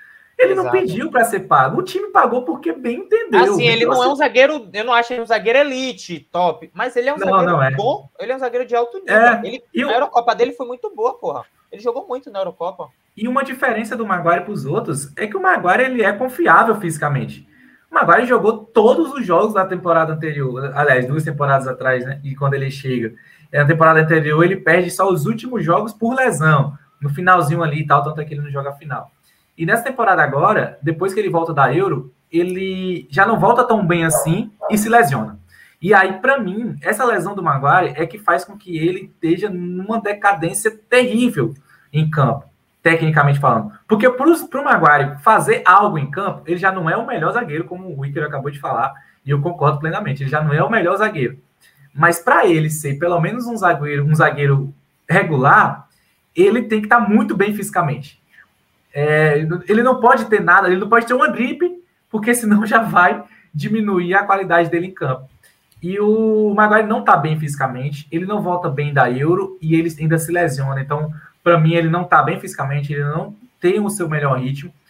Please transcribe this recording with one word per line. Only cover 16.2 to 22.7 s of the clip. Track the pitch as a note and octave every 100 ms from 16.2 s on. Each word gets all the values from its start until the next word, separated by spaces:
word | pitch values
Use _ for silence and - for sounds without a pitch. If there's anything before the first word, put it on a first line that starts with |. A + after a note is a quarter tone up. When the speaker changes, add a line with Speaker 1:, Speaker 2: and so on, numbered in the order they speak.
| B3+ D4+ E4 F3 A3+ G#3
Speaker 1:
fisicamente. | E3+ D3+ D3 C3+ - - _ _ _ _ _
O |
Maguire | - D#3+ F3+ B3
jogou | A#3 G3+ A3
todos | - A#3+ G#3+ E4+ D4+
os | C4+
jogos | F#3 E3+ G#3+
da | G3+
temporada | F#3 F3+ F3 E3 D#3+
anterior, | D#3 D#3+ C#3+ C3 B2 C#3
aliás, | C#3+ D3 B2+ B2
duas | D3+
temporadas | D#3+ C#3+ C#3 C3+ B2+
atrás, | B2+ C3 B2+
né? | B2 -
E | C#3
quando | - C#3
ele | C#3 C3+